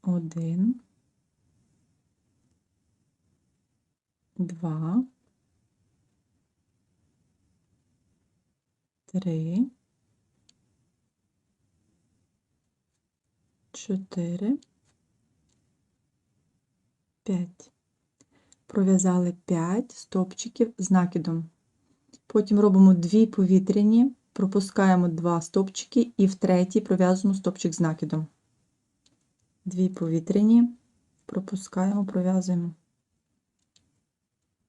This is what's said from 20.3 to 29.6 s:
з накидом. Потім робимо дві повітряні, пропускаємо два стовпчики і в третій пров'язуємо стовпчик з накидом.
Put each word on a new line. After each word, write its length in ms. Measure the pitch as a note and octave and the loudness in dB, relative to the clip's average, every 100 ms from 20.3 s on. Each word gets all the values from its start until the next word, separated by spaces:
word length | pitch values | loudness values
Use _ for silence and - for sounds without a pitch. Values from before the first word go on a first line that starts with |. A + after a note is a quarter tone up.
| - A#3 - A3+ - | -6 -16 -2 -4 -2
з 120 | F#3 | 0
накидом. 600 | F#3+ F3+ F3 D#3+ E3 E3 _ _ _ _ _ _ _ _ | 2 2 -4 -4 -6 -8 _ _ _ _ _ _ _ _
Потім 340 | A3 G3+ G3+ | -2 2 2
робимо 340 | G#3 F#3+ F#3+ | 4 8 8
дві 320 | F3 E3+ G#3 A3+ | 6 4 2 2
повітряні, 840 | - F#3 F#3+ F#3+ G3 G#3 A3+ C4+ - _ | 2 4 4 4 2 4 4 2 -2 _
пропускаємо 760 | - G3 G3+ G3 - G3 F3+ F3 | -4 -2 -2 -2 0 2 4 2
два 320 | D#3+ E3+ E3+ | -2 -2 -4
стовпчики 720 | E3 G3 G3 - - B3+ A#3 - | -2 -2 -2 -6 -4 -2 -2 0
і 100 | F#3+ | 0
в 80 | |
третій 460 | F#3+ F#3 F3+ F#3 A3 | 2 0 2 2 -2
пров'язуємо 580 | G#3 F#3 F3+ F#3 G3 F#3+ | 0 0 2 2 0 -2
стовпчик 360 | F#3 F#3 F3 | -4 -4 -8
з 60 | D#3+ | -2
накидом. 460 | E3 D#3+ D#3 D#3 D#3 _ _ _ _ _ _ _ _ _ _ _ _ _ | -2 -2 -6 -6 -6 _ _ _ _ _ _ _ _ _ _ _ _ _